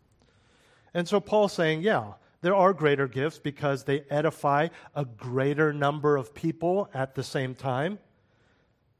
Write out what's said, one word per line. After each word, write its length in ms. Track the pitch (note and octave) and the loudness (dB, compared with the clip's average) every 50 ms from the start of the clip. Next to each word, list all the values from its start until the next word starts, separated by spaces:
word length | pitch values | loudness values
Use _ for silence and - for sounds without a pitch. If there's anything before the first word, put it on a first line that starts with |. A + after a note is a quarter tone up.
| _ _ _ _ _ _ _ _ _ _ _ _ _ _ _ _ _ _ | _ _ _ _ _ _ _ _ _ _ _ _ _ _ _ _ _ _
And 160 | - F3 F3 - | -6 -6 -2 0
so 120 | G#3 G3+ | 0 0
Paul's 340 | G3 - G#3+ G#3+ G#3 F#3+ - | 0 2 2 2 2 2 2
saying, 260 | - E3+ D#3+ D#3 D#3 | 0 0 0 0 0
yeah, 320 | E3+ G#3+ G3+ C3+ A2 G2+ - - _ _ _ _ | 0 0 0 0 -2 -6 -14 -20 _ _ _ _
there 120 | - F3 G3+ | 0 2 4
are 200 | G3 F3+ F#3+ G3 | 6 6 4 4
greater 340 | C#3+ D#3 D3 C#3+ C3+ C#3 C3 | 4 2 2 4 2 0 -2
gifts 300 | A2+ C3 C#3 D#3+ - - | -2 -2 -4 -4 -4 -6
because 460 | - D3 C#3 - D3+ C#3+ C#3 C3 - | -8 -8 -6 -2 -2 -2 -2 -2 -2
they 200 | - C#3 D3 D3 - | -2 -2 -2 -2 -4
edify 580 | D3 D3 D3+ D#3+ - - - D3 C#3 D3 D#3 E3+ - - - - _ | -2 0 0 0 -2 0 0 2 2 2 2 0 -4 -12 -20 -10 _
a 120 | D3 C#3+ | -8 -8
greater 640 | B2 A#2 G#2 A#2+ B2 A#2+ C3 C3+ C#3+ D3 C#3+ D#3+ D3+ | -8 -10 -14 -10 -4 -2 0 0 0 2 2 0 0
number 460 | D3 D3 C#3+ C#3+ D3 D3+ C#3 D3 D3 C3+ | 0 0 0 0 0 0 0 2 2 0
of 160 | B2+ - - | -2 -8 -12
people 560 | - - E3 D#3+ - E3 F3 F3+ G3+ G3 - | -6 -6 -6 -4 -2 -2 -2 0 -2 -2 -4
at 220 | - C3 C3+ C3+ - | -6 -6 -6 -6 -6
the 80 | C#3+ | -10
same 320 | B2 - - D3 C3 B2+ B2+ | -10 -6 -4 -4 -4 -4 -8
time, 440 | - - C#3 B2+ C3 D3+ F#3 G#3 G3+ _ _ _ _ _ _ _ _ _ _ _ _ _ _ _ _ _ _ _ | -8 -6 -4 -2 -2 -2 -4 -6 -8 _ _ _ _ _ _ _ _ _ _ _ _ _ _ _ _ _ _ _